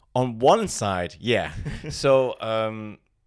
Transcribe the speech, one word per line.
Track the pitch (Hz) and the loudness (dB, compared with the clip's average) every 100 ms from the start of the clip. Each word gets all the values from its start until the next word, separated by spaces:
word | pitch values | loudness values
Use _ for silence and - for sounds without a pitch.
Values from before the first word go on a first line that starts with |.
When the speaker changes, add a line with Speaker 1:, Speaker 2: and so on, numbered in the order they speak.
| _ | _
Speaker 1:
on | 127 127 113 | -2 -2 4
one | 131 214 196 | 6 6 2
side, | - 104 92 87 - | -4 -2 -2 -4 -4
yeah. | 113 107 78 - 147 | 0 0 0 -6 -10
Speaker 2:
<laughs> | - 156 | -10 -10
Speaker 1:
So, | - 143 135 127 - | -2 2 4 2 -4
um, | 113 110 110 110 107 - _ _ | -4 -2 -4 -6 -12 -16 _ _